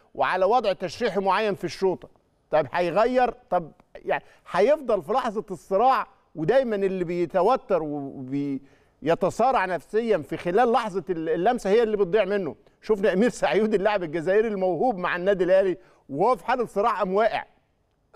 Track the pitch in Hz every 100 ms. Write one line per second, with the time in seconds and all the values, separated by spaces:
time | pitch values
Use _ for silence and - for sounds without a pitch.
0 | _ - 135 180 190 240 214 185 180 -
1 | 233 180 190 185 220 190 175 - 190 165
2 | - _ _ _ _ 151 147 170 175 170
3 | 240 254 247 - _ 180 165 - _ -
4 | 180 156 - _ - 170 220 311 262 208
5 | 151 247 262 208 175 180 - 190 247 240
6 | 185 _ _ - 160 254 254 208 196 190
7 | 170 175 170 190 190 262 - 180 156 147
8 | 139 - 127 139 143 135 - _ _ _
9 | 143 165 180 - 240 247 185 170 - 208
10 | 233 190 139 160 175 185 247 247 220 185
11 | 165 165 160 165 190 247 196 214 226 214
12 | 190 208 185 202 165 113 _ _ - 214
13 | 196 185 233 - 180 170 220 196 202 208
14 | 175 160 160 202 226 202 185 165 254 196
15 | 175 170 180 190 175 190 190 170 - _
16 | _ 139 208 254 - 254 226 196 226 196
17 | 202 196 226 143 - _ _ _ _ _
18 | _